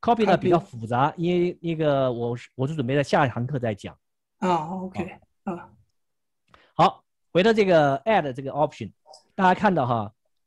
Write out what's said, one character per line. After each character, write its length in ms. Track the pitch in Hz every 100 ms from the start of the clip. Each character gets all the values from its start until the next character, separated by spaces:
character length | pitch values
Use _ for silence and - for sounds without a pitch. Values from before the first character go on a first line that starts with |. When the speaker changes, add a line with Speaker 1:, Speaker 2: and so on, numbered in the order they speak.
Speaker 1:
copy 240 | - 233 208
呢， 100 | 180
Speaker 2:
Copy。 40 |
Speaker 1:
比 80 | 185
较 80 | 175
复 280 | - 117 110
杂， 280 | 120 135 -
因 160 | 170
为 260 | 175 175 175
那 120 | 165
个 380 | 160 156 139 131
我 240 | 120 120 120
是， 140 | -
我 120 | - 139
是 60 |
准 120 | 160 120
备 80 |
在 80 | 143
下 240 | 139 190 139
一 40 |
堂 160 | 120 123
课 120 | 143
再 160 | 120
讲。 240 | 104 90 78 _ _ _ _
Speaker 2:
啊， 280 | 185 170 156
OK， 500 | 185 185 196 180 - _ _ -
Speaker 1:
好。 60 |
Speaker 2:
啊。 160 | 175 - _ _ _ _ _ _ _ _ _ _
Speaker 1:
好， 300 | - 180 - _ _ _
回 120 | 165
到 80 | 202
这 140 | 220
个 340 | 190 165 143 139
add 300 | - 208 147
这 80 | 127
个 80 | 135
option， 420 | 143 147 - 104 - _ - _
大 100 | -
家 140 | 185 185
看 160 | 208
到 120 | 170 123
哈， 280 | 120 104 - _ _